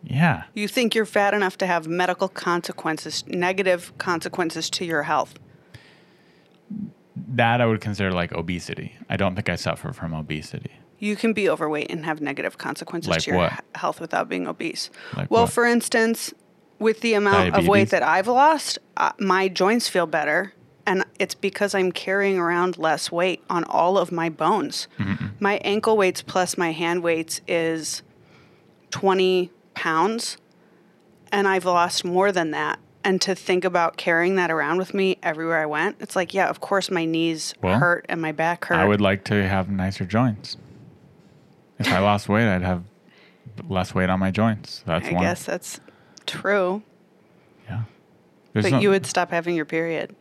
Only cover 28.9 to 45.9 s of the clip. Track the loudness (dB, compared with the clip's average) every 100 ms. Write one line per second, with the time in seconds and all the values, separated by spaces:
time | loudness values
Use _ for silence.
28.9 | -4 0 2 2 2 -2 _ _ -6 -2
29.9 | 2 2 0 -6 -10 _ _ _ _ _
30.9 | _ _ _ -4 0 2 2 2 4 4
31.9 | 0 0 2 4 2 0 -2 -4 -4 -8
32.9 | _ 0 2 2 -4 0 0 2 2 0
33.9 | 0 0 2 4 2 2 0 0 0 -2
34.9 | 0 0 0 -4 -4 0 0 0 0 -2
35.9 | -2 -6 -2 -2 0 0 0 0 0 0
36.9 | -2 0 0 0 -2 -8 -4 0 4 4
37.9 | 2 -2 -4 -4 -2 -2 -2 0 2 4
38.9 | 4 4 2 0 0 2 0 -2 -2 -2
39.9 | -4 -2 2 2 0 -8 -16 -18 -20 -20
40.9 | -20 -20 _ -20 -20 _ _ _ _ -2
41.9 | 2 4 2 2 2 2 2 0 -2 -4
42.9 | _ _ _ -20 _ -20 -16 -4 -2 -2
43.9 | 0 2 2 0 2 0 0 -8 -14 -2
44.9 | -2 0 0 0 -2 -4 -8 -8 -16 -18